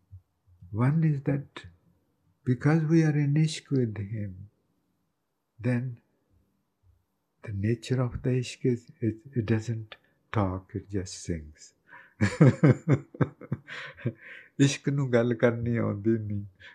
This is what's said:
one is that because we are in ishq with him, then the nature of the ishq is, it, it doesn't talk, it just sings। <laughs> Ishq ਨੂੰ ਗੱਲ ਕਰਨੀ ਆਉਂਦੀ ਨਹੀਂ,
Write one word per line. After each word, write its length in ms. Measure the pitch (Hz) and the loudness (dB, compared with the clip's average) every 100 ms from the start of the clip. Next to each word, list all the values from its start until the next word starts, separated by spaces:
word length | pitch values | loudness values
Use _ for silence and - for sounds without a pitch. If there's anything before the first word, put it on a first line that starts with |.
| _ - _ _ _ _ 87 101 | _ -20 _ _ _ _ -10 0
one 220 | 127 160 | 2 2
is 200 | 160 143 | 2 0
that 500 | 143 139 - - 87 - _ _ _ _ _ _ 123 | -2 -4 -6 -16 -20 -20 _ _ _ _ _ _ -4
because 320 | 123 147 160 | 0 2 2
we 220 | 156 165 | 4 4
are 140 | 160 147 143 | 4 2 2
in 80 | |
ishq 440 | 147 156 - - 135 | 2 0 -2 -4 -2
with 260 | 117 101 101 | -2 -4 -8
him, 180 | 110 101 95 98 _ _ _ _ _ _ _ _ _ _ _ 110 | -8 -8 -10 -18 _ _ _ _ _ _ _ _ _ _ _ -4
then 140 | 123 127 120 _ _ _ _ _ _ _ _ _ _ _ _ _ _ - | -2 -4 -10 _ _ _ _ _ _ _ _ _ _ _ _ _ _ -10
the 80 | 98 | -4
nature 500 | 104 120 - 131 123 | -2 -2 -2 -2 -2
of 60 | |
the 180 | - 131 | -2 -2
ishq 460 | 127 120 - 131 120 | -2 -2 -2 0 0
is, 20 | |
it, 380 | - - 113 - - 123 | -4 -4 -4 -4 -6 -4
it 180 | 104 113 | 0 0
doesn't 320 | 107 113 107 - _ _ _ 113 | 0 -6 -8 -18 _ _ _ -2
talk, 420 | 95 92 - 101 | 0 -2 -8 -12
it 20 | - 101 | -6 -6
just 160 | 90 - - | -6 -10 -8
sings। 440 | 85 76 - - _ _ - - _ 101 - 135 - 147 - - 135 - - - - - - - - - - 120 | -8 -8 -18 -20 _ _ -20 -20 _ -2 6 6 8 4 4 2 0 0 -4 -4 -4 -12 -12 -10 -16 -16 -10 -10
<laughs> 80 | - - - - - | -10 -16 -20 -18 0
Ishq 280 | 139 - - | 2 2 -2
ਨੂੰ 240 | 143 135 | -2 2
ਗੱਲ 220 | 120 120 | 2 2
ਕਰਨੀ 420 | 113 123 117 117 117 | 2 2 2 -2 -2
ਆਉਂਦੀ 420 | 107 101 107 113 | -2 -2 0 0
ਨਹੀਂ, 280 | 107 104 101 - - | -2 -6 -8 -16 -20